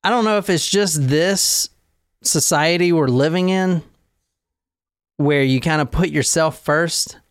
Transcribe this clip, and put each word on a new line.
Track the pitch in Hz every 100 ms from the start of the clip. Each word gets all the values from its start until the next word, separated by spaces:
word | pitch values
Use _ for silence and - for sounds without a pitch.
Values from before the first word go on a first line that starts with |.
I | 185
don't | 240
know | 220 214
if | 196
it's | 170 -
just | 196 196 151 131
this | 151 180 196 - - - _ _ _ _ _
society | - 156 - 151 156 170 175
we're | 165 135
living | 123 147 175 185
in | 190 185 170 - _ _ _ _ _ _ _ _ _ _ _ _ -
where | 143 143
you | 135 131
kinda | 160 156 143
put | 160 180
yourself | 147 127 170 160 -
first. | - 151 170 - - - _